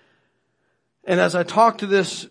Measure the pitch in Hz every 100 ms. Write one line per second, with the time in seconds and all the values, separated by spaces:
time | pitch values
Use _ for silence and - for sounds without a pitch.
0 | _ _ _ _ _ _ _ _ _ _
1 | - 180 180 175 170 208 226 214 202 196
2 | 175 - -